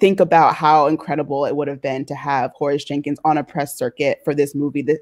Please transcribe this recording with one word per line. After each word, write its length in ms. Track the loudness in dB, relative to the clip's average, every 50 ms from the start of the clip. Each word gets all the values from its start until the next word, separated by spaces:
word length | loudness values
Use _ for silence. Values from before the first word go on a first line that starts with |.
think 180 | 2 2 4 4
about 360 | 2 4 6 6 6 4 2
how 320 | 2 2 4 4 6 4
incredible 580 | 2 0 -2 -4 -4 -4 -4 -4 -4 -4 -4 -2
it 100 | -2 -2
would 120 | -4 -4 -6
have 120 | -6 -6
been 240 | -6 -6 -6 -6 -8
to 80 | -10 -10
have 360 | -10 -6 -2 -2 -2 -2 -4 -4
Horace 320 | -4 -2 -2 -2 -2 -4
Jenkins 340 | -4 -6 -6 -4 -6 -6 -4 -2
on 140 | 0 0 0
a 60 | -2
press 340 | _ -6 -6 -6 -6 -6 -6
circuit 420 | -6 -6 -4 -2 -2 -2 -2 -2 -4
for 100 | -4 0
this 200 | 0 0 -2 -2
movie 280 | -4 -4 -4 -4 -4 -2
th-, 160 | -2 -2 0